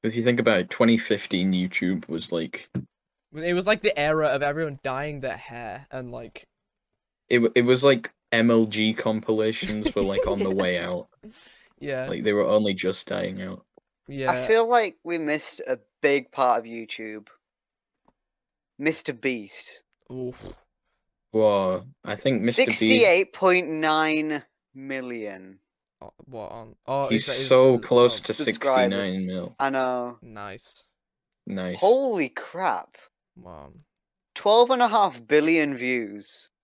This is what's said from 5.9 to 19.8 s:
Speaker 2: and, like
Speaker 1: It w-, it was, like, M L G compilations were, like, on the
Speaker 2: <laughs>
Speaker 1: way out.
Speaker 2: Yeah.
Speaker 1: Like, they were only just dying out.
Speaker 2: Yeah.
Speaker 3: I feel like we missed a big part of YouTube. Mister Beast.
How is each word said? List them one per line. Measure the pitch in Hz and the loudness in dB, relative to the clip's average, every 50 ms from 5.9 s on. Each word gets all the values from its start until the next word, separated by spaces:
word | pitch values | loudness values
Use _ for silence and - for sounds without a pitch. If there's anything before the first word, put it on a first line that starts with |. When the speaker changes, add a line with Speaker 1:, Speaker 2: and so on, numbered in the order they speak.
Speaker 2:
and, | - 131 127 123 | -14 -12 -12 -12
like | 120 120 120 113 _ - - _ _ _ _ _ _ _ _ _ _ _ _ _ _ _ _ _ | -14 -14 -14 -16 _ -20 -20 _ _ _ _ _ _ _ _ _ _ _ _ _ _ _ _ _
Speaker 1:
It | - | 2
w-, | 120 117 113 - | 4 4 4 4
it | 123 123 | 4 6
was, | 120 131 123 139 | 6 4 6 6
like, | 143 135 120 113 - _ _ _ _ | 4 4 4 0 -10 _ _ _ _
M | - 117 113 117 | 0 2 4 6
L | 117 113 113 | 6 4 4
G | 107 104 110 107 110 110 | 2 0 0 0 0 0
compilations | - - 110 110 107 107 - 110 107 110 110 110 - - - - - 107 - - | 0 -2 -2 -2 -2 -2 0 0 2 0 0 -2 -4 -6 -6 -6 -4 -4 -2 -2
were, | 104 98 | 0 -2
like, | - - - 508 | 0 0 -2 -2
on | - 101 101 | -2 -2 -2
the | 98 95 | -2 -2
Speaker 2:
<laughs> | 95 | 0
Speaker 1:
way | 98 95 90 90 87 | 0 0 0 -2 -2
out. | 85 90 90 90 - _ _ _ - 110 - - - - _ _ _ _ _ _ | -4 -6 -6 -8 -10 _ _ _ -20 -20 -20 -20 -20 -20 _ _ _ _ _ _
Speaker 2:
Yeah. | 139 143 135 127 131 | -10 -8 -6 -6 -6
Speaker 1:
Like, | 135 - - - | -6 -6 -2 0
they | 107 101 | 0 2
were | 104 101 | 2 2
only | - 101 107 107 104 98 | 4 4 2 2 2 -2
just | 92 - 92 95 - - | 0 -2 -4 -4 -4 -8
dying | - 95 95 90 92 95 95 | -6 -6 -4 -4 -6 -6 -8
out. | 92 92 95 - _ _ _ _ _ _ _ _ _ | -10 -10 -12 -14 _ _ _ _ _ _ _ _ _
Speaker 2:
Yeah. | - 139 139 131 - | -14 -10 -4 -2 -2
Speaker 3:
I | - - - | -2 -2 2
feel | - 220 226 226 226 | 2 2 2 4 4
like | 247 240 220 190 165 _ _ | 2 2 2 0 -6 _ _
we | 165 170 | -6 -6
missed | 170 156 147 151 151 - - - - - | -4 -2 -2 -4 -4 -4 -10 -12 -12 -6
a | - 131 120 _ _ _ _ | -6 -6 -6 _ _ _ _
big | - 147 139 143 123 _ | 2 2 2 2 -2 _
part | _ - 131 127 117 117 | _ 0 2 2 2 2
of | 113 | 0
YouTube. | 117 117 117 113 110 - - 110 110 107 107 104 _ - _ _ _ _ _ _ _ _ _ _ _ _ _ _ _ _ _ _ _ _ _ _ _ _ _ _ _ _ | -6 -12 -12 -12 -12 -12 -12 -12 -12 -12 -14 -16 _ -20 _ _ _ _ _ _ _ _ _ _ _ _ _ _ _ _ _ _ _ _ _ _ _ _ _ _ _ _
Mister | - 139 156 160 - - - 131 | -4 -4 -4 -2 -2 -6 -10 -10
Beast. | 113 - 139 127 117 104 95 - - - - - - | -4 -4 -4 -4 -4 -8 -12 -16 -16 -16 -16 -20 -20